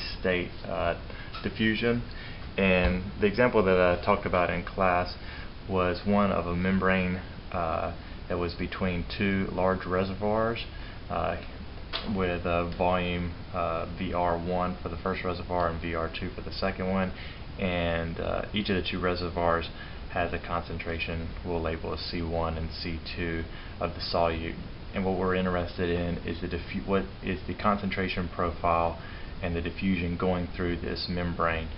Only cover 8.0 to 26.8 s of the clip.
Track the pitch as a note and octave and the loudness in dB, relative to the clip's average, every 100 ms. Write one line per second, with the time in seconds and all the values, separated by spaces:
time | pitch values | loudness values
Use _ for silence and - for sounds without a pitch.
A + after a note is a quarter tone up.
8 | - - - F2+ F2 - F2+ - F#2 F2 | -10 -10 -4 -2 -2 -2 -4 0 0 0
9 | - - G2+ G2 F#2+ F2+ F#2 F#2 F2 F2+ | -2 0 2 4 2 2 2 2 2 0
10 | G2 F#2+ G#2 A2 A2+ A#2 - - - - | 0 0 2 2 2 0 -6 -8 -10 -10
11 | - F2 E2+ E2+ - - - - - - | -4 -2 -2 -2 -6 -10 -10 -10 -6 -4
12 | - G2 F2+ F2 F2 F2 F2 E2+ F2+ F#2 | -2 0 0 0 2 2 2 2 4 4
13 | F2 F2 F2 E2+ - F2+ E2+ E2 F2 E2+ | 2 0 -2 -6 -6 -2 0 0 -4 -4
14 | F#2 F2 F2 E2+ E2+ F2+ F2+ F2+ F2 E2 | -2 2 2 2 0 0 0 -2 -6 -2
15 | F#2+ F2+ F#2 F2 F2 F2 E2+ E2 E2+ E2 | -2 -2 -2 -2 -2 0 2 0 -2 -2
16 | E2 - F2 E2+ F#2+ - F#2+ F#2 F#2 F#2+ | -2 -4 -6 -6 -8 -2 -2 -2 0 0
17 | F#2 - - - - - F#2 F2 E2+ E2 | 0 -4 -10 -10 -10 -4 0 0 0 0
18 | E2 E2 F2 F2+ - G#2 G#2 F#2 F2 F#2 | -2 -2 -2 -2 -2 -2 2 0 0 0
19 | F2+ F2 F2 D#2+ E2+ E2 E2 - - - | 0 0 -2 2 4 4 0 -6 -10 -10
20 | - F#2 E2+ E2+ - E2+ - E2 E2+ E2 | -4 -2 0 -2 -2 -4 -2 -6 -4 -4
21 | - E2 D#2+ - F2+ E2+ D#2+ D#2+ F2+ E2+ | -4 -4 -6 -6 -2 0 0 -2 -4 -4
22 | - F2+ E2 E2 D#2+ D#2+ D#2+ - F2+ D#2+ | -4 -4 -2 0 0 -2 -4 -4 -4 -6
23 | - - E2+ E2 E2 - - - F2 D#2+ | -6 -4 -2 -2 -4 -8 -10 -4 -4 -4
24 | - F2+ E2+ D#2+ E2 - - - - G2+ | -2 2 4 2 -4 -6 -8 -10 -6 -2
25 | F#2+ F2+ F#2 F#2 F#2 F2+ F2 - F2 F2 | 0 2 2 2 2 2 0 0 0 2
26 | E2+ F2 F2+ E2 F2 F2 - F#2+ | 0 -2 -4 -4 -4 -4 -4 -4